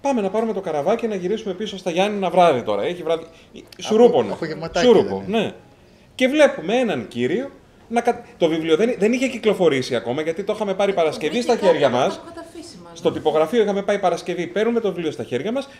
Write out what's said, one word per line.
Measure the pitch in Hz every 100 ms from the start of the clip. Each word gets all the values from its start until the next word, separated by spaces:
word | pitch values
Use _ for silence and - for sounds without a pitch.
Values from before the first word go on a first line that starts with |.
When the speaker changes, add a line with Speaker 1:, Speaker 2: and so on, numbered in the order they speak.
Speaker 1:
Πάμε | 277 254
να | 190
πάρουμε | 214 226
το | 196
καραβάκι | 180 151 147 220
και | 233
να |
γυρίσουμε | 196 180 220 208
πίσω | 185 214 196
στα | 185
Γιάννηνα | 170 202 208 180
βράδυ | 180 170 127
τώρα. | 107 101
Έχει | 127 175
βράδυ. | 160 165
Speaker 2:
Απο-, | - - - - - -
Speaker 1:
Σουρούπονο. | - 220 240 135 104
Speaker 2:
απογευματάκι | 92 160 156 160 180
Speaker 1:
Σουρούπο, | 247 190 117 95 98
Speaker 2:
ήταν. | 220
Speaker 1:
ναι. | 143 - - _ _ _ -
Και | - 254
βλέπουμε | 302 285 - 160
έναν | 240 233 143 101
κύριο | 117 123 190 180 - _ _ -
να | 226
κα-, | 233 - - -
το | 165
βιβλίο | 165 160
δεν... | 156 226 226
δεν | 208
είχε | 247 262
κυκλοφορήσει | 233 214 190 170 139 123
ακόμα, | 120 113 139
γιατί | 156 165
το | 202
είχαμε | 208 208
πάρει | 190 202
Speaker 3:
Ε, |
Speaker 1:
Παρασκευή | 185 160 127 151
Speaker 3:
βρήκε | 233
Speaker 1:
στα | 240
Speaker 3:
κάτι | 233
Speaker 1:
χέρια | 202 151 135
Speaker 3:
να | 123
Speaker 1:
μας. | 165
Speaker 3:
το | - -
καταφύσει, | - - 339 - -
μάλλον. | - -
Speaker 1:
Στο | 165
τυπογραφείο | 160 156 151 156 240
είχαμε | 202 196
πάει | 196 202
Παρασκευή, | 185 165 - 170 170
παίρνουμε | 202 220 233
το | 214
βιβλίο | 175 160
στα | 127
χέρια | 113 123 175
μας, | 262 262